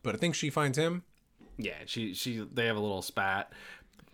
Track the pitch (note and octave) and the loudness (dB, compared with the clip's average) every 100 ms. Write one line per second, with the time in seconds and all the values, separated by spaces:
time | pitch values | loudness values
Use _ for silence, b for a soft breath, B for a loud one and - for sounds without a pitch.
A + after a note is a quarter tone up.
0 | A#2 G#2 F3 D3 D3+ D#3 C#3+ C3 E3 F3 | -2 2 2 2 0 2 2 4 2 0
1 | - _ _ _ - - G2+ D#2 D#2 A#2+ | -8 _ _ _ -16 -6 -6 -6 -6 -4
2 | A2 F#2+ B2+ A2+ G#2 B2 A#2 G#2+ G#2 F#2+ | -2 -2 -4 -4 -4 2 2 2 0 0
3 | - - F#2+ G2 - B B B B - | -2 0 2 2 -2 B B B B -20
4 | - | -20